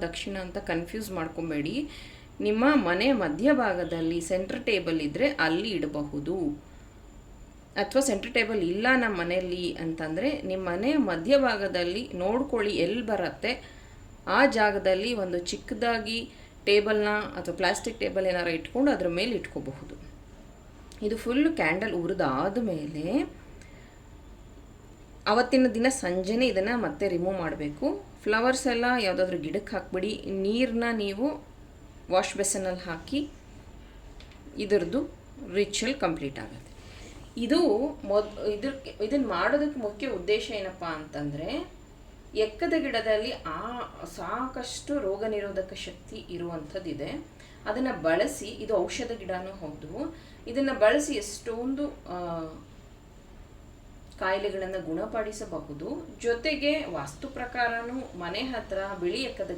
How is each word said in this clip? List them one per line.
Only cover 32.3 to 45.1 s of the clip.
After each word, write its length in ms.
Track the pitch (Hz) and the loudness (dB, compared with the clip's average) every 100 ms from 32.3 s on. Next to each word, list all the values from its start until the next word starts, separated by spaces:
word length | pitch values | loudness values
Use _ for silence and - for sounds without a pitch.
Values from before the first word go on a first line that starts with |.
| 196 | 0
ಬೇಸಿನಲ್ಲಿ 440 | 196 202 185 185 | 0 0 -2 -4
ಹಾಕಿ 480 | 180 165 - 277 294 - - - - - - - - - - - - - | -6 -8 -4 -2 -4 -8 -20 -20 -20 -20 -20 -20 -18 -18 -18 -18 -12 -6
ಇದ್ರದ್ದು 500 | 202 202 170 254 - - - - - | 2 4 4 0 -2 -8 -18 -16 -4
ರಿಚುವಲ್ 400 | 190 202 - 226 | 0 0 0 0
ಕಂಪ್ಲೀಟ್ 440 | 277 175 160 139 - | 0 0 0 -4 -6
ಆಗುತ್ತೆ. 340 | 110 - - - - - - - - 233 | -10 -12 -16 -18 -18 -16 -16 -16 -12 -2
ಇದು 240 | 233 330 302 208 294 - | 2 6 6 4 2 -2
ಮೊದ್-, 480 | - 208 214 - 208 | 2 2 2 -2 -4
ಇದ್ರ, 500 | 208 269 277 - - | -2 -4 -6 -10 -6
ಇದನ್ನ 220 | 220 277 226 | 0 2 2
ಮಾಡೋದಕ್ಕೆ 540 | - 214 294 294 277 | 2 4 4 2 0
ಮುಖ್ಯ 280 | 214 - 269 | -4 -4 -4
ಉದ್ದೇಶ 420 | 190 180 220 233 | -2 0 0 0
ಏನಪ್ಪಾ 360 | 214 190 180 170 | -4 -6 -6 -6
ಅಂತಂದ್ರೆ, 840 | 156 156 143 147 147 180 302 359 - - - - - - | -6 -8 -6 -4 -4 -4 -4 -6 -14 -20 -20 -20 -20 -6
ಎಕ್ಕದ 380 | 214 214 - 330 320 | 0 0 0 2 2
ಗಿಡದಲ್ಲಿ 540 | 269 233 220 214 254 | 2 0 2 2 0
ಆ 480 | - 320 - 233 240 - - 170 - | -4 -6 -6 -6 -8 -10 -12 -12 -8
ಸಾಕಷ್ಟು 840 | 180 233 254 254 247 - - 285 | -6 -4 -4 -6 -8 -8 -4 -2
ರೋಗ 260 | 190 | 0